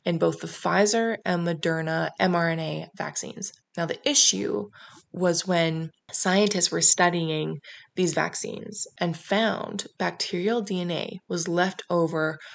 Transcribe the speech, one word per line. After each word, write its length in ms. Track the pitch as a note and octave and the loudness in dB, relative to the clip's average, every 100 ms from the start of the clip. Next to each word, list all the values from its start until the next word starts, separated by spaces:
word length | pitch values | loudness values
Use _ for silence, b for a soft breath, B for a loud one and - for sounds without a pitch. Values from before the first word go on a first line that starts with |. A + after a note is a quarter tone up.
in 140 | - E3 | -2 2
both 240 | E3+ D3+ | 2 0
the 60 | - | -6
Pfizer 720 | - F3 F3 G#3 A3+ A3+ A3 | -6 0 4 4 2 0 -2
and 240 | - F3 E3+ | -2 0 0
Moderna 640 | E3 E3 D#3+ D#3+ E3 D#3+ - | 0 0 -2 -2 -2 -2 0
M 160 | F#3 F3 | 2 4
R 140 | E3+ | 2
N 100 | E3 | 0
A 280 | D#3 D#3 E3 - | -4 -6 -8 -8
vaccines. 560 | D3+ D3 - - - - _ - | -8 -8 -10 -10 -12 -14 _ -6
Now, 80 | E3 | -4
the 220 | - D4 | -2 0
issue 600 | C#4+ - F#3+ G3+ - G#3 B B B - | 4 4 2 -2 -4 -6 B B B -14
was 360 | F3+ F3+ E3+ F#3+ | -2 0 2 0
when 440 | F3 E3 D#3+ D#3+ - - | 2 2 0 -6 -10 -8
scientists 600 | - F#3+ F#3+ G#3 G3 E3+ | -2 2 4 4 4 0
were 100 | E3 | 4
studying 800 | E3 - F3 F3 E3 D#3 D#3 D#3+ B B B - | 4 6 4 4 0 0 -2 -4 B B B -2
these 200 | F3+ D#3 | 0 2
vaccines 720 | D#3 - - - - - - - | 0 -2 -8 -8 -12 -12 -12 -4
and 160 | F3 D#3+ | -4 -4
found 720 | - G3 A3 - - G3+ - - | -2 0 2 0 -4 -8 -10 -4
bacterial 600 | F3+ - - F3+ G3 A#3 | -4 -4 -4 -2 0 -2
D 200 | G3 F#3 | -2 -2
N 80 | F3 | -2
A 300 | E3 - F#3 - | -2 -4 -8 -6
was 180 | F3+ E3+ | -4 0
left 360 | E3+ F#3+ - - | 2 2 -2 -2
over 480 | F3 E3 E3 D#3 D#3 B | 0 2 0 -2 -2 B